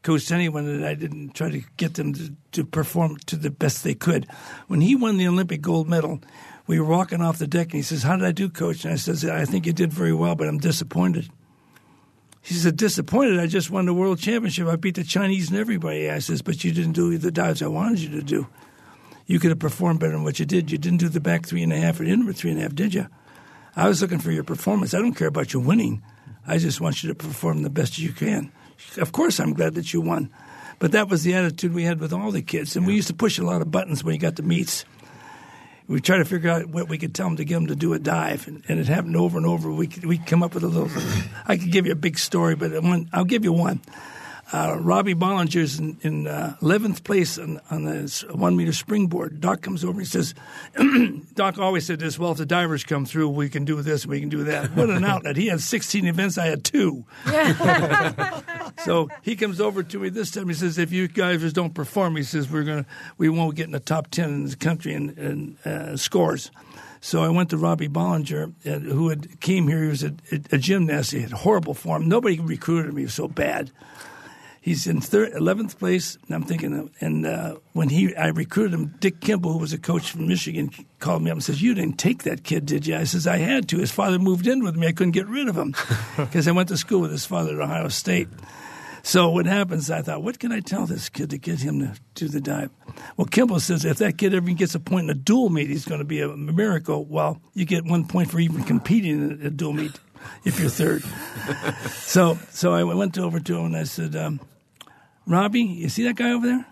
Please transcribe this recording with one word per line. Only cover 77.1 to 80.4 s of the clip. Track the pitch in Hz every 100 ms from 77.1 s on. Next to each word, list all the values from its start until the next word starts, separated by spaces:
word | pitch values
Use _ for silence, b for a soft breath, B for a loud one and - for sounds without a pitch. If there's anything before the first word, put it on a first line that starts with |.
| 78 156
uh, | 165 165 156 _
when | 160 151
he, | 151 190
I | 160 160
recruited | 160 143 196 214
him, | 165 151 -
Dick | 190 -
Kimball, | - 202 175
who | 165
was | 156
a | 156
coach | - 170 -
from | - -
Michigan, | 180